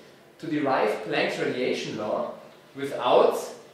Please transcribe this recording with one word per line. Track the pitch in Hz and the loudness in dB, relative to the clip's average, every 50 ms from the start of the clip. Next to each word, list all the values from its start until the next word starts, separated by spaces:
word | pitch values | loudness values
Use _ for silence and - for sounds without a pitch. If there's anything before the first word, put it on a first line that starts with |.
| - - - - - - - - | -20 -20 -20 -20 -20 -20 -18 -14
to | 160 | -8
derive | 151 151 147 135 131 - - 110 107 107 - - | -4 -2 0 2 2 2 2 2 0 0 -2 -4
Planck's | - 139 - - - - | -4 -2 0 0 -2 -2
radiation | 170 147 131 123 123 123 123 - - - - - 107 | -2 -2 -2 -2 0 0 0 -2 -2 -4 -6 -6 -4
law | 107 107 - - 98 - - - - - - - - - - | -4 -2 -2 -2 -4 -6 -8 -12 -18 -20 -20 -20 -20 -18 -10
without, | 135 135 - - 120 120 127 - - - - - - - - - - - - | -8 -8 -6 -6 -2 2 4 6 6 6 6 4 0 -4 -8 -12 -14 -18 -18